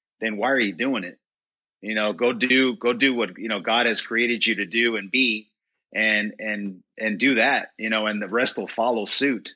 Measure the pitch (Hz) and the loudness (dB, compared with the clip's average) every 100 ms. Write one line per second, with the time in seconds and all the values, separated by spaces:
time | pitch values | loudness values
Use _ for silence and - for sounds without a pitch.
0 | _ - 110 104 123 135 104 85 131 120 | _ -6 -6 -2 0 0 0 -2 -2 -2
1 | 87 - _ _ _ _ _ _ 101 107 | -6 -12 _ _ _ _ _ _ -6 -2
2 | 107 90 120 120 123 131 131 104 120 120 | 0 2 2 2 4 4 4 2 0 2
3 | 135 120 104 90 110 104 113 117 120 107 | 2 2 -2 -4 -6 -4 0 2 2 0
4 | - 117 120 117 117 98 90 113 117 110 | -2 0 0 0 0 0 -2 0 2 0
5 | 98 131 123 107 107 _ _ _ _ 107 | -2 0 2 0 -6 _ _ _ _ -2
6 | 110 107 107 - 110 104 101 92 _ - | 0 2 -2 -6 -6 -6 -6 -10 _ -6
7 | 110 98 135 117 127 123 - - 110 110 | -4 0 2 4 2 2 -4 -8 -4 -2
8 | 107 104 98 117 131 - 92 - 120 117 | 0 -2 -2 0 0 -2 -4 -2 0 0
9 | 98 - 139 113 - | 0 2 2 0 -6